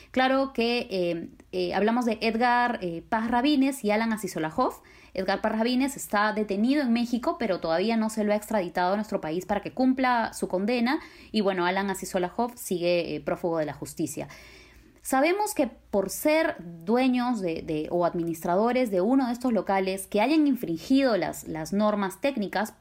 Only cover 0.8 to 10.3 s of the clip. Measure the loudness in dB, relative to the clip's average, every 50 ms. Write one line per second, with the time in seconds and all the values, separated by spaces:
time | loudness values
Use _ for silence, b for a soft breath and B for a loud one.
0.8 | -2 -2 -2 -2 0 0 -2 -4 -6 -10 -16 -20 -16 -8 -4 -4 -2 -2 0 0
1.8 | 2 2 2 2 0 0 0 0 0 -2 0 2 2 2 4 2 2 0 -2 -4
2.8 | -6 -6 -6 -8 -6 -2 -2 -2 0 0 0 2 2 4 4 4 4 2 0 0
3.8 | 0 2 2 2 2 0 -2 -2 -4 -4 -4 -2 -4 -2 0 0 0 0 -2 -6
4.8 | B B B B B B B -4 -2 0 0 0 0 -2 0 0 0 2 2 2
5.8 | 0 0 -2 -6 -6 -2 0 2 2 2 2 0 -2 -2 0 0 2 2 2 2
6.8 | 2 2 2 0 0 0 -2 -2 0 -2 -2 -2 0 -2 -2 -2 0 0 0 2
7.8 | 2 2 2 0 0 -2 0 0 0 2 2 0 0 0 -2 0 0 0 0 0
8.8 | 0 2 2 0 -2 -2 -4 -4 -4 -2 -4 -4 -2 -2 -2 -2 -2 -4 -2 2
9.8 | 2 2 4 4 2 2 2 2 0 -2